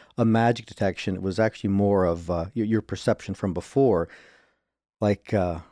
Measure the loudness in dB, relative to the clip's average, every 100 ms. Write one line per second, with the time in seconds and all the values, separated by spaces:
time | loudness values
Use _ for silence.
0 | -12 -2 2 4 2 0 -6 -4 -2 -2
1 | -6 -4 -4 0 0 -2 -2 0 2 2
2 | 2 0 -4 -4 -4 -4 0 0 -2 -4
3 | -2 -2 -4 -6 -4 -4 -4 2 2 2
4 | 0 -8 -20 _ _ _ _ _ _ _
5 | 0 0 -2 -2 -2 -4 -12